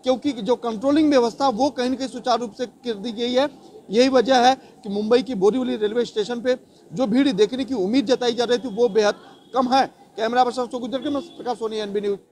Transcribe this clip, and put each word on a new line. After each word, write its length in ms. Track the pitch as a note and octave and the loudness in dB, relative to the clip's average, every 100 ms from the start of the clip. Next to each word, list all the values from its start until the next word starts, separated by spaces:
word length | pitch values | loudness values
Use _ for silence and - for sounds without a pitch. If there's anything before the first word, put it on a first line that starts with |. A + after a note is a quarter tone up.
क्योंकि 280 | B3+ B3+ D4 | -2 -2 -2
जो 240 | B3 G3+ A#3+ | -4 -2 -2
कंट्रोलिंग 540 | A#3 A3 C4+ D4 D4+ | -2 -2 0 2 4
व्यवस्था 400 | C#4 A#3 - C#4 | 4 2 0 -2
वो 200 | G#3+ C#4+ | 2 0
कहीं 200 | - B3 | 0 -4
ना 60 | C4 | -4
कहीं 120 | C4 | -6
सुचारू 340 | B3+ B3+ A#3 | -6 -2 -2
रूप 120 | A#3 | -2
से 120 | - B3 | -8 -10
कर 280 | _ A#3+ | _ -8
दी 180 | G#3 A3+ | -8 -8
गई 220 | G#3+ A#3+ | -6 -2
है। 160 | B3+ C#4+ - - - - | 0 -2 -6 -20 -20 -2
यही 200 | G#3 C4+ | 4 4
वजह 260 | B3+ A3 C4 | 4 4 4
है 200 | B3 C4+ | 4 2
कि 340 | - - G3+ | -6 -16 -8
मुंबई 320 | G3+ G#3+ B3 | -6 2 2
की 140 | C4 A3+ | 2 2
बोरीवली 400 | G3 B3+ B3 B3 | 2 2 -2 -2
रेलवे 300 | G#3+ A#3 A#3 | -2 -2 -4
स्टेशन 360 | G#3+ G#3 A#3+ | -4 -4 -4
पे 160 | B3 B3+ _ _ - | -2 -4 _ _ -14
जो 140 | E3+ B3+ | -4 0
भीड़ 200 | A#3+ C#4 | 2 2
देखने 380 | G3 G#3 B3+ A#3 | 2 0 0 -4
की 80 | |
उम्मीद 320 | B3+ F#3+ C4 G#3+ | -2 0 0 2
जताई 280 | B3 A#3+ | 0 0
जा 100 | A#3 | -2
रही 140 | A#3 A#3+ | 0 -2
थी 100 | C4 | -2
वो 220 | G3+ A#3+ | 0 2
बेहद 260 | G3+ G#3 G#3 - - _ | 4 2 0 -14 -20 _
कम 200 | B3 B3+ | -2 2
है। 120 | C4+ - _ - - | 2 0 _ -18 -6
कैमरा 260 | A3 B3 | -2 2
पर्सन 220 | B3 B3 B3 | 0 0 -6
सुगुजर 320 | B3 A#3+ C4 | -6 -6 -6
के 120 | C#4 | -4
मैं 120 | C#4+ | -6
प्रकाश 360 | - - A#3+ A#3 | -8 -12 -8 -6
सोनी, 200 | A3 A3 | -6 -6
एनबी 240 | G#3 G3+ | -4 -4
न्यूज। 160 | G3+ G3 _ | -4 -6 _